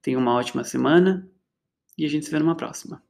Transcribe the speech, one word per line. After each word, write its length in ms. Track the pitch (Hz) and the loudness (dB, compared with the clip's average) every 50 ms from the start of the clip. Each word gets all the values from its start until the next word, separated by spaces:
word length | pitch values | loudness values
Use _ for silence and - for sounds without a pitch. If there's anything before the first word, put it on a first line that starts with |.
Tenha 160 | - - 127 | -2 -2 0
uma 160 | 127 127 123 120 | 0 2 2 2
ótima 300 | 123 123 - - 131 120 | 2 0 -2 -6 -6 -8
semana 640 | - - 131 127 135 156 175 180 190 190 185 185 - _ _ _ _ _ _ _ _ _ _ _ _ _ | -4 -4 -2 2 4 6 6 6 6 2 -2 -6 -14 _ _ _ _ _ _ _ _ _ _ _ _ _
e 80 | - 156 | -6 -4
a 40 | 147 | -2
gente 160 | 147 151 147 | -2 -4 -4
se 60 | - | -4
vê 80 | 156 151 | -4 0
numa 160 | 151 165 165 | 0 0 0
próxima. 480 | 160 - - - - - - 160 - _ | 0 -6 -10 -10 -14 -14 -16 -16 -18 _